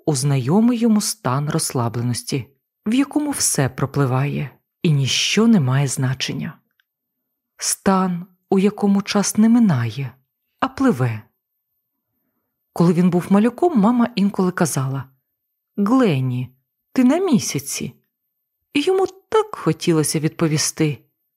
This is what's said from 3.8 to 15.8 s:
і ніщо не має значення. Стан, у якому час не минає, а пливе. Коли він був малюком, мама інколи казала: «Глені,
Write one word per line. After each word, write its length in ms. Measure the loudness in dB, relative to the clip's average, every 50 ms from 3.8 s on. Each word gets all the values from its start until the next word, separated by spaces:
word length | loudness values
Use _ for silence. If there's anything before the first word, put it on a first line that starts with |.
| -6 -4 -2 -2 0 0 0 -2 -2 -2 -4 -6 -8 -8 -12 _ _ _ _ _
і 100 | 0 0
ніщо 540 | 2 2 0 0 -2 -2 -2 0 0 2 4
не 140 | 4 4 4
має 280 | 4 2 0 0 0 -2
значення. 680 | -2 -2 -2 -2 -4 -4 -6 -8 -6 -8 -8 -10 -12 -16 _ _ _ _ _ _ _ _ _ _ _ _ _ _ _ _ _ _ _
Стан, 720 | -10 -8 -6 -6 -2 0 0 2 2 0 -2 -4 -6 -8 -14 _ _ _ _
у 80 | 0 2
якому 440 | 2 2 0 0 0 2 2 0
час 340 | 0 0 -2 -2 -2 0 2
не 120 | 2 4 4
минає, 640 | 6 4 4 4 2 2 0 -4 -4 -8 -10 -10 -12 _ _ _ _ _ _ _ _ _
а 80 | -6 -6
пливе. 540 | -2 0 0 0 2 2 -2 -2 -2 -6 -10 _ _ _ _ _ _ _ _ _ _ _ _ _ _ _ _ _ _ _ _ _ _ _ _ _ _ _ _ _
Коли 200 | _ 2 2 2
він 180 | 4 4 2 2
був 160 | 2 0 0 2
малюком, 480 | 2 4 4 2 0 0 0 2 2 2
мама 300 | 2 2 2 2 0 0 0
інколи 380 | -2 -2 0 0 0 -2 -2
казала: 520 | 0 -2 -2 -2 -2 -4 -4 -4 -6 -8 -8 -12 _ _ _ _ _ _ _ _ _ _ _ _ _
«Глені, 800 | -2